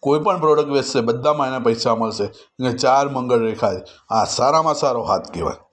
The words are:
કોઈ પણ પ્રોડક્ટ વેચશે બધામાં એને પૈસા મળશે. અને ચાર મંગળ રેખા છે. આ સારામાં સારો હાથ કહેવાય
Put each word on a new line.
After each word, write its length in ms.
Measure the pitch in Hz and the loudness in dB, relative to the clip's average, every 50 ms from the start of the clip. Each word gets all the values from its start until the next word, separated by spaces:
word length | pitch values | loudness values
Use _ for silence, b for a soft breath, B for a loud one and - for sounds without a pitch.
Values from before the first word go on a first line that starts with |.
કોઈ 200 | - 135 143 151 151 | 2 2 0 2 2
પણ 160 | 190 190 175 | 0 0 2
પ્રોડક્ટ 320 | 156 156 151 147 147 143 139 | 4 4 4 4 2 2 0
વેચશે 260 | 139 127 - - 135 117 | 0 0 0 0 0 0
બધામાં 460 | 113 117 123 127 151 151 151 139 131 | 0 -2 0 2 0 2 2 0 -2
એને 140 | 131 131 120 | -2 0 0
પૈસા 320 | 120 117 113 - 127 113 | 0 0 0 0 0 0
મળશે. 300 | 110 113 110 104 - 104 98 B B B B B | 0 -2 -4 -4 -4 -6 -6 B B B B B
અને 160 | _ 127 127 117 127 - | _ -2 -2 -2 0 2
ચાર 260 | 131 127 139 139 143 | 2 4 4 2 0
મંગળ 320 | 135 131 123 123 123 117 113 110 | -2 -4 -2 0 2 2 2 0
રેખા 240 | 107 - - 107 95 | -2 -2 -2 -2 -2
છે. 80 | 92 - B B B B B | -2 -10 B B B B B
આ 160 | 113 113 101 | 0 0 0
સારામાં 480 | 95 - - 123 131 147 160 160 160 151 | 0 -2 0 0 2 2 2 2 0 -2
સારો 300 | 143 - 143 123 120 110 | 0 -2 -2 -2 -2 -2
હાથ 260 | - 98 92 - - - | -2 -2 -2 -2 -6 -10
કહેવાય 260 | 85 82 - - - _ _ | -6 -6 -6 -6 -8 _ _